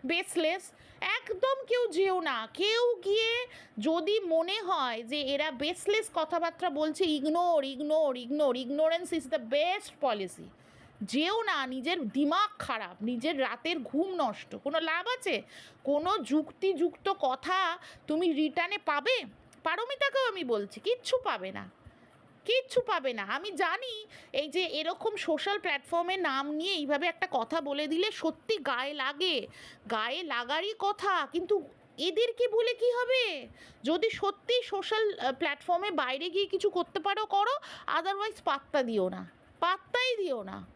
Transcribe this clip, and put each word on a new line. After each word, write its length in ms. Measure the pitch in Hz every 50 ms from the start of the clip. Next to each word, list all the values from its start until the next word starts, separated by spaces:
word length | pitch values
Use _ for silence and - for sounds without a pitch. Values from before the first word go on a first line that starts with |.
| -
বেসলেস। 640 | 254 339 349 - - - 339 320 311 349 381 - - - - - - - -
একদম 640 | - 370 415 508 494 - 427 370 494 539 539 539 508
কেউ 200 | - 466 494 480
যেও 340 | 440 311 330 392 392 370 370
না। 260 | 330 302 262 226 226 220 -
কেউ 480 | - 370 415 453 466 480 480 466 359 349
গিয়ে 440 | 392 403 440 453 453 466 480 494 494 - - - - - 214
যদি 400 | 208 311 320 349 320 392 415 453
মনে 420 | 415 339 320 330 330 - 392 453
হয় 420 | 415 349 381 320 269 247 226 226 233
যে 180 | 226 277 294
এরা 300 | 285 262 277 277 302 311
বেসলেস 580 | 294 233 294 302 - - - - 415 440 392 - -
কথাবার্তা 560 | 339 311 320 349 330 339 339 339 - 359 349
বলছে, 360 | 277 294 311 311 302 - 381
ইগনোর, 600 | 330 302 285 269 302 311 349 359 349 339 302 269
ইগনোর, 520 | 269 277 247 302 294 311 320 311 285 254
ইগনোর। 380 | 254 247 233 285 302 302 269 240
Ignorance 560 | 254 262 233 285 294 311 320 330 349 359 -
is 140 | 349 320 -
the 160 | 254 320 285 233 220 269
best 380 | 285 311 349 381 415 403 - - -
policy। 460 | 311 262 220 208 196 180 - - 165 - - - - - - - - - - -
যেও 420 | 220 - 226 269 311 359 415 453 453
না, 240 | 415 359 294 269
নিজের 420 | 254 254 262 240 302 359 359 269 208
দিমাগ 400 | - 269 294 285 320 381 415 415 - -
খারাপ, 440 | - - 247 220 208 175 - - 208
নিজের 380 | 233 247 233 233 320 339 269
রাতের 380 | 262 214 220 - - 320 359 330
ঘুম 340 | 233 - - 285 359 392 370
নষ্ট, 400 | 339 285 226 185 - - - -
কোনো 240 | 202 - 277 302 320
লাভ 280 | 330 320 320 349 370
আছে? 340 | 466 508 508 - 392 285 202 - - - - - - - - -
কোনো 340 | 269 285 294 320 359 415
যুক্তিযুক্ত 960 | 415 262 - 269 311 302 - - - - 381 370 269 339 339 - - - 392 381 381
কথা 580 | - 262 254 262 - 311 370 381 370 330 339 359 - - - - -
তুমি 260 | - 302 320 370 339 302
রিটার্নে 440 | 277 311 302 302 349 339 359 403
পাবে? 480 | 415 - - 294 294 277 440 523 480 302 202 - - - - - - _
পারমিতাকেও 640 | 320 330 403 466 494 554 539 571 554 539 539 523
আমি 160 | 494 403 370 320
বলছি, 360 | 247 226 208 202 196 - 214
কিচ্ছু 380 | - 403 494 494 - - 508 508 508
পাবে 280 | 403 262 202 185 190
না, 280 | 190 202 196 185 - - - - - - - - - - - - - - -
কিচ্ছু 360 | 415 453 523 523 - - 508
পাবে 320 | 480 - 392 330 262 262 240
না। 100 | 220 196
আমি 280 | 196 226 285 359 427
জানি 560 | 370 285 370 320 349 440 523 508 453 427 427 - - - - - -
এই 140 | 269 294
যে 160 | 311 262 370 370
এরকম 520 | 330 - 294 311 320 - - - 440 415
সোশ্যাল 440 | 415 - - 311 - - 403 403 415
প্ল্যাটফর্মে 580 | - 359 294 277 - - 339 339 349 349 381
নাম 340 | 381 349 302 269 269 277 294
নিয়ে 220 | 302 302 330 381 392
এইভাবে 340 | 330 294 262 294 277 330
একটা 200 | 339 330 - 381 370
কথা 300 | - 247 226 220 311 330
বলে 260 | 285 285 285 285 302
দিলে 240 | 285 320 330 381 440
সত্যি 460 | - - - 320 320 - - - 440
গায়ে 360 | 381 277 285 254 240 262 277 294
লাগে, 540 | 294 262 262 285 285 359 370 320 247 196 - - - - - - - - 214
গায়ে 320 | 226 214 214 240 262 339 370
লাগারই 500 | 302 254 233 240 240 285 320 359 415 440 440
কথা, 480 | 381 392 415 - 381 403 381 339 285 269
কিন্তু 380 | - 349 370 - 415 381 294 - - - - - -
এদেরকে 500 | - 285 359 320 427 466 480 466 - 494
বলে 260 | 480 415 453 453 480 480
কি 180 | 453 453 494
হবে? 560 | 480 480 494 466 523 523 494 427 330 277 233 226 - - - - - - -
যদি 260 | 254 320 349 349 453
সত্যি 520 | - - - 392 403 - - - 480 494 -
সোশ্যাল, 560 | - 392 392 381 - 440 427 440 415 392 -
আহ, 120 | 233 262
প্ল্যাটফর্মে 600 | 262 269 339 302 285 285 - - 359 339 392 415
বাইরে 380 | 359 294 269 247 262 277 330 370
গিয়ে 160 | 320 381 403
কিছু 240 | - - 370 - 415
করতে 300 | - 359 349 - - 381
পারো 260 | 311 403 392 427 440
করো, 260 | 427 403 392 415 466 539 605 - - - - - - - 311
otherwise 420 | 339 381 392 392 415 440 - - -
পাত্তা 380 | 339 277 277 - - - 285 254
দিও 260 | 233 226 208 185 185
না, 220 | 185 185 185 170 - - - - - -
পাত্তাই 560 | 339 349 381 381 - - - 494 508 523 494
দিও 280 | 427 381 339 262 226 196
না। 240 | 190 190 202 180 - -